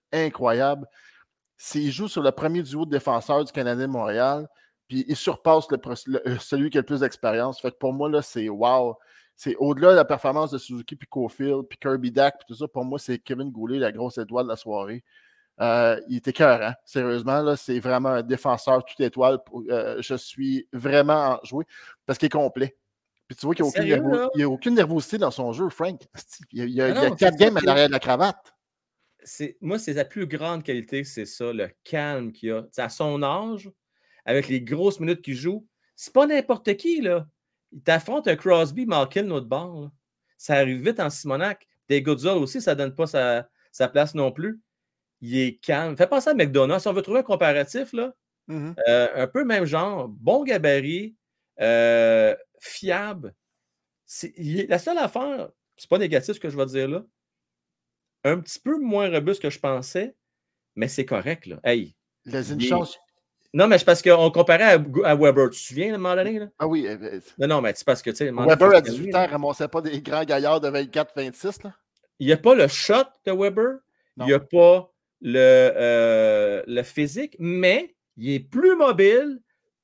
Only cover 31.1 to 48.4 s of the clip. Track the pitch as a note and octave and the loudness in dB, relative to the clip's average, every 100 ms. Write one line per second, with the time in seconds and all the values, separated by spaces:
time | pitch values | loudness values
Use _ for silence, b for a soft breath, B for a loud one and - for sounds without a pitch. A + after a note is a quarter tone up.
31.1 | - G#2 - A#2+ A2 F#2 _ - D#3 D3 | -12 -12 -8 -8 -6 -8 _ -8 -6 -6
32.1 | C#3 A#2 A2 A2+ A2 A2 - A2+ - D3+ | -8 -10 -10 -8 -8 -8 -10 -10 -4 -4
33.1 | C#3+ C#3 E3+ A3 G#3 F#3+ _ _ _ _ | -2 -2 -4 -6 -10 -14 _ _ _ _
34.1 | _ - C#3 C#3 C3 A#2 D3 G3 G3 E3 | _ -4 -4 -2 -6 -4 -2 -2 -2 -4
35.1 | F3 D3 B2+ D#3+ G#3+ - _ _ - - | -6 -6 -6 -6 -6 -12 _ _ -16 0
36.1 | C4 D4 D4 - A3 - G3+ E4+ D#4+ G3+ | 2 4 2 0 -2 -2 -2 -2 -2 0
37.1 | F3 D#3 _ _ _ _ C#3+ - D#3+ G#3+ | -2 -4 _ _ _ _ -6 0 0 0
38.1 | C#4+ A3 D#3+ F#3+ E3+ D#3 F3 A#3 D#3+ C3+ | -2 -2 -2 4 4 4 -2 -2 0 0
39.1 | G3 G3+ D3 A#2 C3+ F3+ E3 D3 _ _ | -2 -4 -6 -4 -6 -6 -14 -16 _ _
40.1 | _ _ _ - C#3+ C3 B2+ E3+ A3+ D#3 | _ _ _ 0 2 2 0 -4 -2 -4
41.1 | D3+ D3 C3+ G3 - _ _ - C#3+ C#3+ | -6 -6 -4 -4 -8 _ _ -2 0 2
42.1 | C#3 D#3+ F#3 C#3 C4 G3+ C#3+ C3+ C#3 D#3+ | 0 0 0 -2 -2 -2 -2 -4 -4 -2
43.1 | C#3+ B2 A#2+ A#2+ _ _ - B2+ C#3+ D3+ | 0 0 -2 -4 _ _ -4 0 2 0
44.1 | D3+ C3 D#3 G3 A3 _ _ _ _ _ | -2 -4 -4 -8 -10 _ _ _ _ _
45.1 | _ A#2+ B2+ B2+ B2 - D3 E3 C#3+ F3+ | _ -6 -2 -2 -4 -4 -2 -2 0 2
46.1 | C#4 C#4+ C#4 D3+ C#3 C3+ F#3 G#3 F#3+ G3 | 2 0 2 2 4 2 2 -2 -4 -2
47.1 | A#3+ B3+ F#3+ D#3+ C#3+ C#3+ A#3+ C#4 A#3 B3+ | -2 0 2 2 2 -2 -6 -8 -8 -8
48.1 | - _ _ | -10 _ _